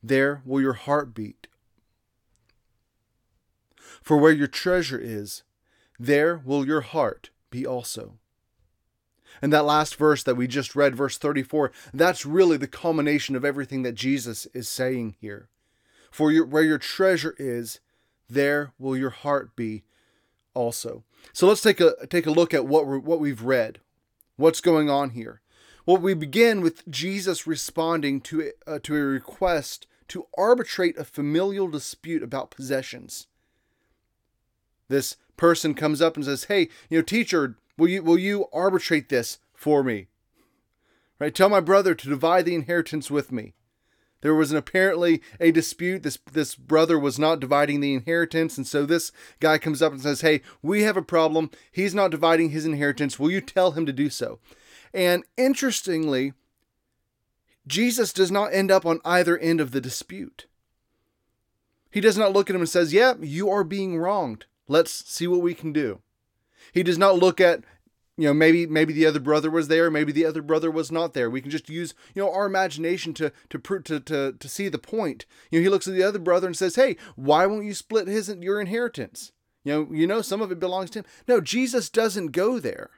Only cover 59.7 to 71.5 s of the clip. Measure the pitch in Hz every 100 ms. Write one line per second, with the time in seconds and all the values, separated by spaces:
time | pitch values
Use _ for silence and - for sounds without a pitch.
59.7 | 131 127 - - 185 - - - _ _
60.7 | _ _ _ _ _ _ _ _ _ _
61.7 | _ _ 202 208 196 208 196 196 185 165
62.7 | 180 165 165 254 240 160 151 196 202 170
63.7 | 196 190 170 175 202 151 107 - _ _
64.7 | 147 165 - - - 170 180 175 165 160
65.7 | 151 135 95 _ _ _ _ _ _ -
66.7 | - 180 170 196 185 185 170 180 165 -
67.7 | _ _ _ _ - 156 143 160 165 170
68.7 | 156 156 151 160 147 131 151 156 165 147
69.7 | 160 170 151 147 143 160 156 147 156 160
70.7 | 160 143 165 170 - 120 127 131